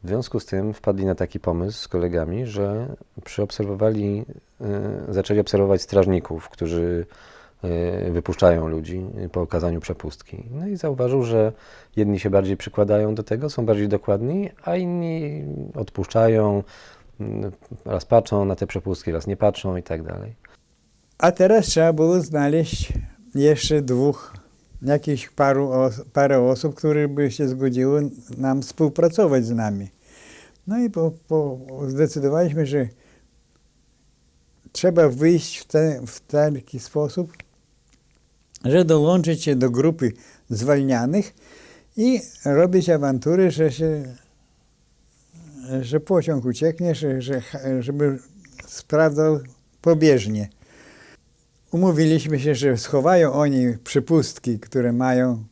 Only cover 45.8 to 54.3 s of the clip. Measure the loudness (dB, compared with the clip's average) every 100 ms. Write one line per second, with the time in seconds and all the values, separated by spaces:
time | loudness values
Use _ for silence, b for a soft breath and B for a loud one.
45.8 | -2 -4 0 0 2 -2 -2 0 0 0
46.8 | -2 -2 -2 -4 -4 -6 -6 -10 -4 -4
47.8 | -4 0 0 0 -10 -20 -20 -20 -16 -18
48.8 | -2 2 4 4 2 2 -4 -20 _ _
49.8 | 2 4 6 4 2 -4 -6 B B B
50.8 | B B B B _ _ _ _ _ 0
51.8 | 2 4 4 4 0 -2 0 2 2 0
52.8 | 0 0 4 6 4 4 2 2 0 -2
53.8 | -2 -2 2 2 2